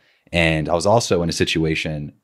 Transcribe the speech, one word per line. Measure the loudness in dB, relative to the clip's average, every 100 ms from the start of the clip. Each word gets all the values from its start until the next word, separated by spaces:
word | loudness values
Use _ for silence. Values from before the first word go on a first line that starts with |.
| _ _ _
And | 0 2 0 0
I |
was | 0 2
also | 2 2 0
in | 0
a |
situation | 0 -2 0 0 -2 -4 -8 -10 -14